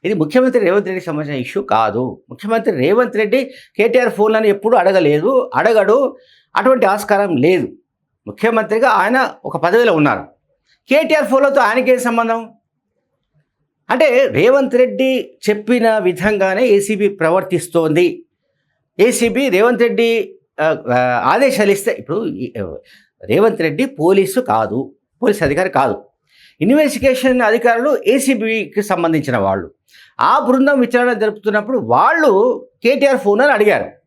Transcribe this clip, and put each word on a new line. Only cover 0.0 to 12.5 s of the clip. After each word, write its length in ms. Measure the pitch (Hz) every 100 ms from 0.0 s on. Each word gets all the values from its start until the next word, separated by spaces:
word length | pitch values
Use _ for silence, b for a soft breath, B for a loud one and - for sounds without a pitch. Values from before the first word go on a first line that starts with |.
| -
ఇది 80 |
ముఖ్యమంత్రి 480 | 208 156 254 254 247 190
రేవంత్ 200 | 196 208
రెడ్డికి 200 | 185 180
సంబంధించిన 360 | 151 147 139
ఇష్యూ 220 | 120 -
కాదు. 580 | - 107 110 107 127 - _
ముఖ్యమంత్రి 460 | 120 202 226 - 160
రేవంత్ 420 | 139 214 240 208
రెడ్డి 340 | 220 262 254 B B -
కేటీఆర్ 320 | 220 254 240
ఫోన్లను 360 | 185 214 220 214
ఎప్పుడూ 320 | 202 226 226
అడగలేదు, 720 | 185 190 151 151 190 262 - 127
అడగడు, 640 | 185 220 190 240 - b b b b -
అటువంటి 300 | 202 262 196
ఆస్కారం 500 | 208 - 202 202 143
లేదు. 320 | 151 185 127 - _ _ _ _ -
ముఖ్యమంత్రిగా 640 | - 226 220 185 220 254
ఆయన 420 | 208 190 262 226 - -
ఒక 120 | 170
పదవిలో 360 | 165 220 233
ఉన్నారు. 340 | 165 147 101 - _ _ _ _ _ _
కేటీఆర్ 360 | 277 320 311 226
ఫోన్లతో 360 | 262 277 277
ఆయనకేం 380 | 226 240 240 247
సంబంధం? 540 | 247 226 226 226 226